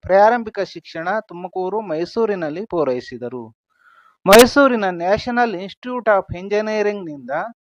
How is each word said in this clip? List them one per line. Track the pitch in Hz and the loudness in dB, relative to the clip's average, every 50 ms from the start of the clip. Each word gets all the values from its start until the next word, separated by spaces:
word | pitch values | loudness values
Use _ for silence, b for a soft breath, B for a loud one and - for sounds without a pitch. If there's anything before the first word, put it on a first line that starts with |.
ಪ್ರಾರಂಭಿಕ | _ - 180 196 202 220 240 247 226 214 - - | _ 2 4 6 6 6 4 2 -4 -8 -6 -8
ಶಿಕ್ಷಣ | 190 - - 170 _ - - 165 165 180 196 220 214 _ | -8 -8 -8 -18 _ -14 -12 -10 -6 -4 -4 -6 -6 _
ತುಮಕೂರು, | 180 175 180 185 _ 190 185 185 190 220 | -14 -14 -14 -10 _ -6 -6 -4 -4 -6
ಮೈಸೂರಿನಲ್ಲಿ | 226 196 160 156 175 175 - 233 226 220 208 185 170 151 147 170 214 - | -6 -4 -4 -6 -6 -6 -2 -2 -2 -2 -2 -4 -6 -8 -8 -8 -10 -6
ಪೂರೈಸಿದರು. | - 175 151 131 127 127 123 - 131 120 120 120 120 127 117 113 113 _ _ b b b b b b b b b b b b | -2 -2 0 0 -2 -4 -6 -12 -14 -12 -12 -12 -12 -12 -14 -16 -20 _ _ b b b b b b b b b b b b
ಮೈಸೂರಿನ | 180 196 220 254 240 - 294 285 269 247 226 202 190 | 8 10 10 10 8 6 4 4 4 4 0 -2 -4
National | 180 170 170 180 202 220 - - 240 240 247 233 | -4 -4 -2 0 0 -2 -2 -4 -2 0 0 0
Institute | 202 175 190 196 - _ - 247 247 247 220 | -2 -6 -10 -12 -14 _ -12 -10 -10 -4 0
of | 226 208 196 185 _ - | 2 2 2 2 _ -10
Engineering-ನಿಂದ | 175 185 196 202 208 214 214 214 214 208 208 208 202 190 165 147 143 127 120 135 156 185 233 233 _ | -12 -8 -2 -2 -2 -2 0 -2 -2 -2 -2 -2 -4 -8 -12 -12 -12 -10 -6 -6 -6 -6 -8 -10 _